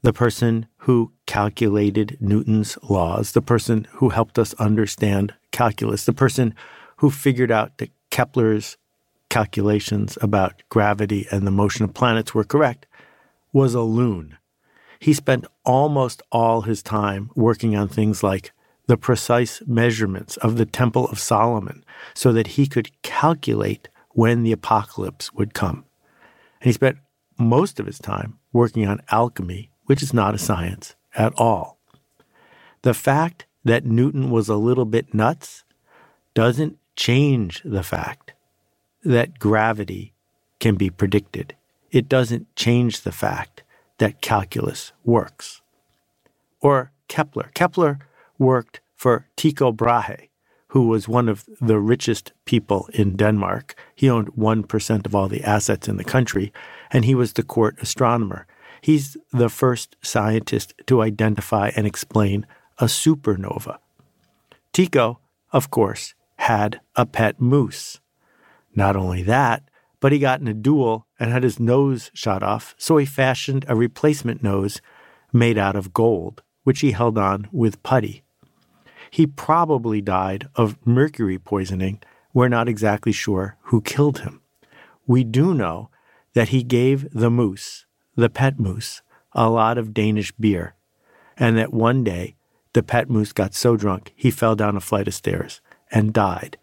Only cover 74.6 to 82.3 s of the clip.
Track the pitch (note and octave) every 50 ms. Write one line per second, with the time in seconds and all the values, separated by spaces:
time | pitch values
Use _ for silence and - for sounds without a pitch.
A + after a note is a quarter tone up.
74.6 | G2 G#2 - - _ _ _ - - - _ _ _ _ - A#2+ A#2 A#2 A2+ G#2
75.6 | G2 G2 G2 G2+ F#2+ F#2+ _ A#2 A2+ A#2 A2 F2 E2+ F#2 - - _ _ _ _
76.6 | _ C3 C3 - - C#3 G#2+ F#2 A#2+ A#2+ A2 A2 G2 F#2+ G2 G2+ G#2 G#2 G3 D3+
77.6 | A2+ A2 G2+ _ _ - C3 B2+ G#2+ G#2 G#2 - _ _ _ _ _ _ _ _
78.6 | _ _ _ _ _ _ _ - - - - - D#3+ D3 C#3+ - - - D#3 E3+
79.6 | E3+ D#3+ D3+ B2 A#2 A#2 G#2+ G#2 G2+ G2+ F#2 F#2 F#2+ F#2+ F#2+ G2 - - _ -
80.6 | A#2 G#2 G#2+ _ _ A#2+ A#2+ B2+ C#3+ D#3 D3 - A#2 F#2+ F#2 F#2 _ - G#2 G2
81.6 | F#2+ F#2 F#2+ F#2 F#2+ F#2+ G2+ G#2 - _ _ _ _ _